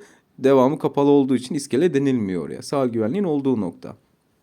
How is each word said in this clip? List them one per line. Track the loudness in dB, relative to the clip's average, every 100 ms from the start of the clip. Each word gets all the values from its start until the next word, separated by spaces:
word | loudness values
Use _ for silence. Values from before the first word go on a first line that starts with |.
| -6 _ _ -2
devamı | 2 4 4 2
kapalı | -2 0 4
olduğu | 4 4 0
için | -2 -8
iskele | -2 0 2
denilmiyor | 2 0 0 -2 -4 -6
oraya. | -10
Sahil | -6 -2 -2
güvenliğin | -2 -2 -2
olduğu | -2 -2 0 -2
nokta. | -4 -8 -18 -20 _ _ _ _